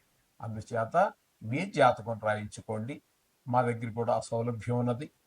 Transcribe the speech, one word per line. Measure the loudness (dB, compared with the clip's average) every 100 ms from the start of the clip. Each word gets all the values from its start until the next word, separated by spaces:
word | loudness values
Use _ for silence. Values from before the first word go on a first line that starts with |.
| _ _ _ -14
అందుచేత | -10 -8 -4 -4 0 4 2 0 _ _
మీ | -4 -2 0
జాతకం | 4 6 4 -2 -2
రాయించుకోండి, | 0 -2 -4 -10 -6 -4 -6 -8 -14 _ _ _ -2
మా | 2
దగ్గర | 2 0 -4
కూడా | -2 0
ఆ | 0
సౌలభ్యం | 0 -2 -2 -4 -2 0
ఉన్నది. | 2 0 -6 _